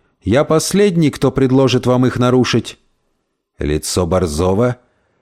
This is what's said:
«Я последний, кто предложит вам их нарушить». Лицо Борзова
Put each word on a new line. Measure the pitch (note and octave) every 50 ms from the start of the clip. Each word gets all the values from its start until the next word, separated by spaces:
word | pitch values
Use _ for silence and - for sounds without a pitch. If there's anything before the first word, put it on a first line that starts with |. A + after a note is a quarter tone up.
| _ _ _ _
«Я | - F2+ A2 C#3 D3+
последний, | - D#3+ D#3+ - - - G3 G#3 G#3 E3+ E3+ D#3 C#3
кто | - - - C3+
предложит | - C#3 C3+ B2+ C3 C3+ C3+ B2 A#2 B2 -
вам | B2 B2+ B2 B2+
их | A#2+ - A#2
нарушить». | B2 B2 B2 B2+ A#2+ - - A#2 - - - _ _ _ _ _ _ _ _ _ _ _ _ _ _ _ _ -
Лицо | C#2+ D2 D2+ D#2 - - - F#2 F2+
Борзова | D#2+ F#2 F#2 F2+ D#2+ D2 D#2 F2+ F#2 F#2+ G2+ B2 B2 B2 - _ _ _ _ _ _ _ _